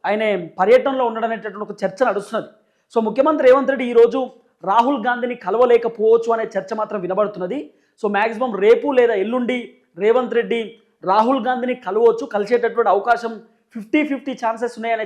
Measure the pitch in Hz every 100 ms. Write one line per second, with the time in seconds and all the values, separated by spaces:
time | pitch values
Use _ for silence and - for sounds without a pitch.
0 | 175 214 214 190 160 - 196 254 277 262
1 | 240 226 226 226 214 196 208 190 190 190
2 | 247 196 196 220 - _ _ _ _ 233
3 | 220 220 302 311 262 508 262 262 247 233
4 | 233 269 247 - _ _ 180 220 240 277
5 | 233 247 247 240 180 226 247 233 233 226
6 | 220 233 226 226 220 196 190 220 214 208
7 | 180 190 202 175 175 269 302 _ _ _
8 | 208 196 226 220 254 202 208 233 285 262
9 | 240 208 202 254 240 247 226 _ _ 165
10 | 208 247 240 233 190 233 202 - _ _
11 | 165 208 226 269 233 247 247 247 185 214
12 | 233 226 - 208 202 240 233 233 214 190
13 | 240 233 226 220 - _ _ 226 202 302
14 | 302 269 277 254 226 226 233 226 226 226